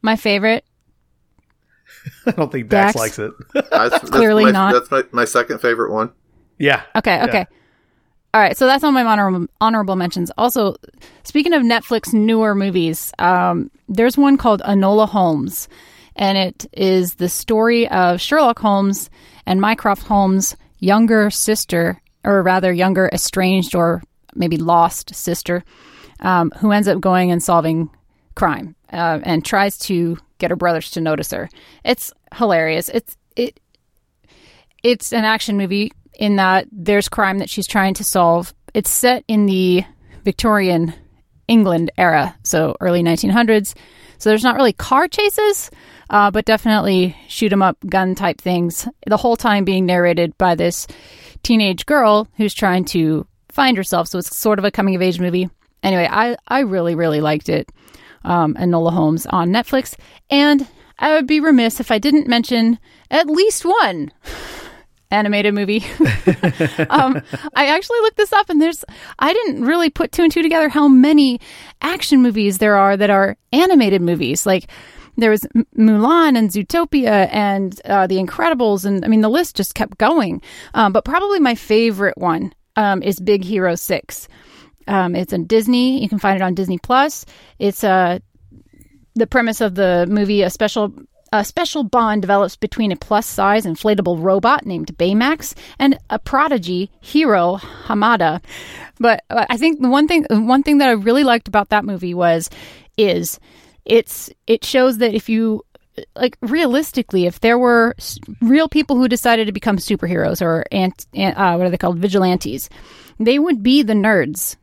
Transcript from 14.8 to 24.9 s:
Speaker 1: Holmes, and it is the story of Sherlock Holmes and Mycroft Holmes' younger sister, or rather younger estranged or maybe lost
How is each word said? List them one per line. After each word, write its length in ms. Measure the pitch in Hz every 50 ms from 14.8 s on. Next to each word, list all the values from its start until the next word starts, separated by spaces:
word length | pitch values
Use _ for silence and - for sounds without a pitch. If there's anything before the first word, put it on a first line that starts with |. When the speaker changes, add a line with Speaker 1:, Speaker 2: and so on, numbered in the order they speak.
| 196 196 202 214 220 214
Speaker 1:
Holmes, 600 | 214 214 185 170 160 147 127 185 - - - - - - - - - - - _ -
and 200 | - 202 196 196
it 300 | 196 190 185 - _ - - -
is 400 | - 190 190 185 185 185 175 -
the 160 | _ 175 180
story 580 | - - - - 233 220 220 233 233 233 233 -
of 320 | - 185 180 175 180 165
Sherlock 380 | - - 285 311 302 247 233 -
Holmes 500 | - 214 202 196 196 196 196 196 - - - _ _ - _ - _
and 120 | - 185 190
Mycroft 440 | 196 208 226 - - 220 202 - -
Holmes' 520 | - 208 202 196 190 190 190 185 - - - _ _ _ _
younger 500 | - 180 196 214 226 220 226 220 208 208
sister, 720 | 196 - - - 214 214 - _ - 170 170 170 180 - _ _ _ _ _
or 180 | 202 202 196 185
rather 280 | 185 185 185 185 185 180
younger 340 | 170 185 190 190 190 190 185
estranged 640 | - 170 - - - 196 185 185 190 190 175 175 -
or 280 | 180 170 170 170 170 - _ _ _ _ _ -
maybe 240 | - 170 170 165 160
lost 560 | 165 165 170 170 170 170